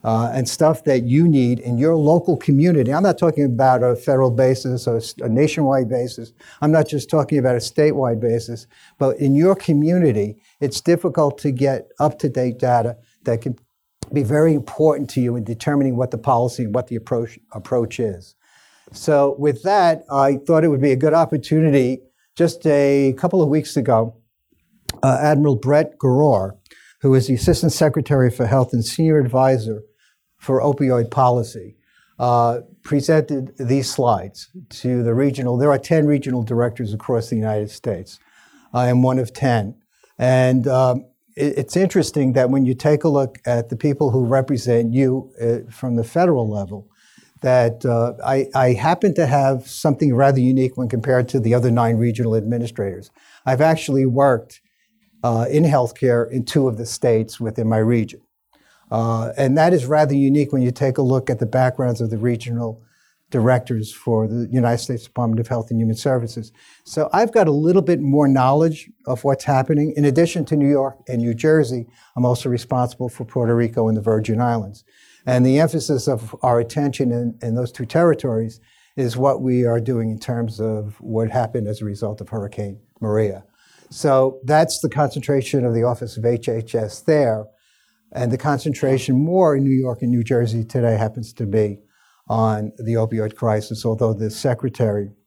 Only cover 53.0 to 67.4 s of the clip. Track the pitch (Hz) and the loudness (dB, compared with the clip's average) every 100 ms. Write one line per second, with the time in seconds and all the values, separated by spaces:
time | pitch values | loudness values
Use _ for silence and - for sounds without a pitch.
53 | 98 _ _ - - 127 156 160 - 135 | -16 _ _ -10 -2 2 4 2 0 0
54 | 131 123 139 120 - - _ _ _ _ | 2 4 2 2 -2 -20 _ _ _ _
55 | _ _ 123 113 120 147 160 139 123 - | _ _ -2 0 0 2 4 2 0 0
56 | 127 120 117 131 120 151 131 110 117 - | 0 2 0 -4 -2 0 0 -2 -8 -2
57 | 127 113 110 - 113 113 113 110 110 120 | 0 2 0 -6 -8 -4 0 2 2 0
58 | 104 - _ _ _ _ _ _ _ 113 | -2 -8 _ _ _ _ _ _ _ -4
59 | 117 113 117 - 139 143 165 175 123 151 | -2 -2 -4 -2 0 2 4 2 2 2
60 | 151 139 139 143 143 139 123 123 135 127 | 2 2 2 2 0 0 -2 0 -2 0
61 | 127 131 127 120 113 131 127 127 127 113 | 0 0 -2 -4 -2 0 0 0 -4 -2
62 | 113 113 120 117 120 117 117 113 _ _ | -4 -2 -4 -4 -6 -6 -8 -10 _ _
63 | _ _ _ 135 113 127 - 117 107 - | _ _ _ 0 2 2 0 -6 -6 -10
64 | - 113 110 117 120 127 120 120 - 120 | -2 -2 -2 -4 -2 0 0 -2 -4 -10
65 | - - 120 113 117 120 110 117 113 110 | -10 -6 -2 -2 -2 -6 -4 -2 -2 -2
66 | 143 131 117 117 110 _ - _ - - | -2 -2 -4 -10 -14 _ -20 _ -10 -4
67 | 151 185 233 233 | -2 0 2 2